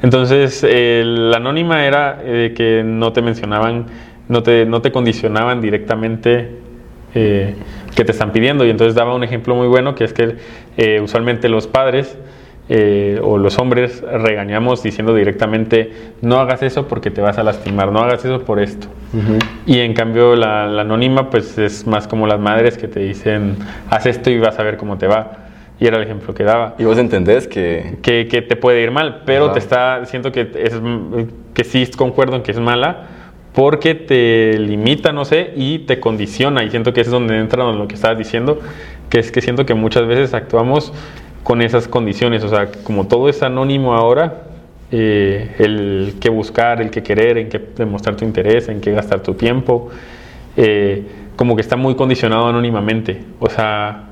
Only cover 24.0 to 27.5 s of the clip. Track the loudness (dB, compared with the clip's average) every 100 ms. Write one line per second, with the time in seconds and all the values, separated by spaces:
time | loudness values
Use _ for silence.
24 | 0 0 0 2 2 0 -4 -4 -8 -2
25 | 0 0 0 -14 -20 -20 -20 0 2 2
26 | -2 -8 -10 -2 2 2 0 -2 2 2
27 | 2 2 2 2 2